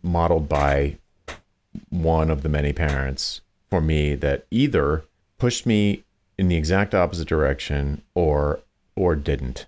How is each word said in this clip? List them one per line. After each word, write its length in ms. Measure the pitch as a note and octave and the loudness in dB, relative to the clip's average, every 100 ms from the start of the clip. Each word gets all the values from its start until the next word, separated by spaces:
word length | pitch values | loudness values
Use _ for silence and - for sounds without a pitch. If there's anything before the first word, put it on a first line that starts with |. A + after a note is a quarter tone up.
modeled 440 | F2 E2+ E2+ E2 D2 | 0 0 2 2 2
by 500 | D2 C#2+ C#2 C#2+ - _ _ - - _ _ _ - - | 2 2 2 0 -4 _ _ -20 -20 _ _ _ -18 -8
one 400 | F2+ D#2+ D#2+ D#2+ | -2 0 2 2
of 140 | D#2 | 0
the 60 | D2+ | 0
many 240 | D2+ D2 | 0 0
parents 680 | C#2 D#2 C#2 C2+ C2+ - - _ _ _ | 0 -2 0 -4 -6 -8 -10 _ _ _
for 140 | F#2 | -2
me 320 | D#2+ D2+ D2 | 2 2 0
that 320 | C#2+ C#2+ C#2 - | 0 -2 -2 -2
either 540 | A#2 C#3 F#2+ D2 D#2 - _ _ _ | 0 2 2 0 -2 -6 _ _ _
pushed 260 | B2 A#2+ - | -2 0 0
me 380 | G#2+ G#2 G2+ _ _ _ - | 2 2 -2 _ _ _ -2
in 100 | F#2 | 0
the 60 | F2 | 2
exact 380 | D2+ F#2+ G2+ G2 | 2 2 2 2
opposite 320 | E2+ E2 D#2 | 0 -2 -2
direction 760 | D#2 C#2+ C#2 - D2 C#2+ C#2+ _ | 0 0 -2 -4 -2 -2 -6 _
or, 460 | - E2 D2 D2 - _ _ _ - | -2 0 2 0 -4 _ _ _ -2
or 180 | F2+ D#2 | 0 0
didn't. 500 | D2 C#2 B1+ B1 | -2 -4 -4 -10